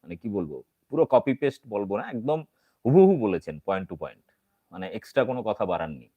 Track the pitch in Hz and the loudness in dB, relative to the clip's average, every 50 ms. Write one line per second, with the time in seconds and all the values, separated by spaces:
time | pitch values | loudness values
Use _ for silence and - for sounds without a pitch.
0 | _ 80 87 82 - 117 101 98 87 76 73 65 - _ _ _ _ _ 131 151 | _ -14 -16 -12 -10 -6 -4 -4 -4 -6 -8 -14 -16 _ _ _ _ _ 0 0
1 | 165 - - 123 - 143 131 - 147 139 135 - _ 120 107 104 104 95 98 107 | 2 6 6 4 4 4 -2 0 -2 -2 -2 -4 _ -6 -4 -4 -2 -2 -4 -4
2 | - - - 117 110 135 151 160 151 _ _ _ _ _ _ _ _ 120 135 180 | -4 -6 -8 -6 -2 -2 -4 -4 -4 _ _ _ _ _ _ _ _ 4 8 8
3 | 190 190 196 151 113 104 92 82 - - 76 76 _ - 98 95 95 - 92 76 | 8 8 6 4 2 0 0 -2 -4 -8 -12 -10 _ -4 -4 -4 -4 -8 -10 -10
4 | 76 69 55 _ _ _ _ _ _ _ _ _ _ _ - 90 92 95 - 113 | -10 -12 -12 _ _ _ _ _ _ _ _ _ _ _ -14 -12 -12 -10 -10 -12
5 | - - - 139 127 113 131 127 110 110 104 - 110 92 87 82 82 78 76 64 | -14 -4 -2 -2 -2 -2 -4 -6 -6 -6 -4 -4 -4 -4 -2 -4 -4 -8 -10 -14
6 | 60 _ _ | -16 _ _